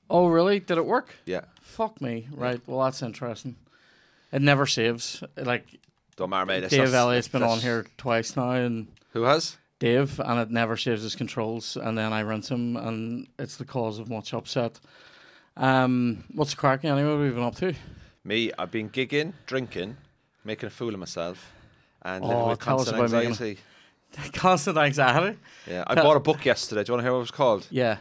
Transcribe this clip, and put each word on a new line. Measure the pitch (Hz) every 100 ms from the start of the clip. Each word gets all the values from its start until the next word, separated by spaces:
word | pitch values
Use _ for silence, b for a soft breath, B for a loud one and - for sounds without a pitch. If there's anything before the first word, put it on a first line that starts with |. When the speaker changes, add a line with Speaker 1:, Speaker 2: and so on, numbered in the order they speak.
| -
Speaker 1:
Oh, | 175 175
really? | 165 185 202
Did | 185 170
it | -
work? | 240 - - -
Speaker 2:
Yeah. | 90 - _
Speaker 1:
Fuck | - - 220 -
me. | 127 117 123
Speaker 2:
Yeah. | 139
Speaker 1:
Right. | 123 123 -
Well, | 131
that's | 131 135
interesting. | 120 - 120 110 131 117 _ b b b b b b
It | 143
never | 143 139 135
saves. | - 113 117 - - 147 -
Like, | 127 120 - - _ _ _ -
Speaker 2:
Don't | 92
matter, | 95 92
mate. | 95
It's | 92
Speaker 1:
Dave | 139 131
Speaker 2:
not, | 127
Speaker 1:
Elliott's | 120 123 117
been | 127
Speaker 2:
that's | 117
Speaker 1:
on | 113
here | 123 117 - -
twice | 131 113 113 135
now, | 123
and | 127 120 113 107 - _
Speaker 2:
Who | 113
has? | 120 156 160 - _ _
Speaker 1:
Dave, | 120 123 139 -
and | 127 120
it | 113
never | 117 113 113
saves | 127 110
his | 110 -
controls, | 113 - 110 113 - 123
and | 113 110
then | 110
I | 110
rinse | 107 110 -
him, | 120 120 120
and | 113 110 113 120 - -
it's | 123 -
the |
cause | 127 131 110 107
of | 110
much | 110 -
upset. | 117 - 135 117 - B B B B B B B -
Um, | 131 131 127 127 120 101 -
what's | 147 143
the | -
crack | 143 135
anyway? | 156 139 147
What | 147
have | 143
you |
been | 120
up | 120 -
to? | 185 147 B B B B 98
Speaker 2:
Me, | 110 110 -
I've | 87
been | 113 107
gigging, | - - 147 160 - -
drinking, | 131 117 92 95 139 - _ _ _
making | 104 107 107
a |
fool | - 120
of | 101
myself, | 87 87 85 92 - - b b b b
and | 90 92 117
Speaker 1:
Oh, |
Speaker 2:
living | 117 117
with | 113
Speaker 1:
tell | 120 131
us | 120
Speaker 2:
constant | 110
Speaker 1:
about | 120
making | 117 117
a |
Speaker 2:
anxiety. | 117 110 98 - b b _ _ - -
Speaker 1:
<laughs> |
Constant | - 185 175 202 156
anxiety? | 143 143 127 143 196 214 B B -
Speaker 2:
Yeah, | 90 -
I | 160
Speaker 1:
Tell |
Speaker 2:
bought | 151 147
a |
book | 147 147
yesterday. | 127 113 - 107
Do | 104
you | 120
wanna |
hear | 123
what | 127
it |
was | 117
called? | - 131 98 -
Speaker 1:
Yeah. | 131 120 101